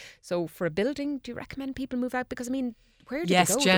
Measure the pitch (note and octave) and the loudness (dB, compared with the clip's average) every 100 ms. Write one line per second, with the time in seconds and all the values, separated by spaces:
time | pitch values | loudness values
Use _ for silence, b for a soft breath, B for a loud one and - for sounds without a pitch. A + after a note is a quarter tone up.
0 | B B - F3 D#3+ - F3 D#3+ A3+ C#4+ | B B -4 -4 -2 -4 -4 0 0 -2
1 | C#4+ C#4 A#3+ A#3 C4 - C4+ C4 C4+ B3 | -4 -6 -8 -12 -10 -10 -8 -6 -4 -2
2 | B3 B3+ B3+ - A#3+ C4+ B3 b b b | -2 -2 -4 -6 -4 -4 -4 b b b
3 | - C4+ A#3+ F3+ F3 G#3 F#3+ | -8 -4 4 6 6 4 6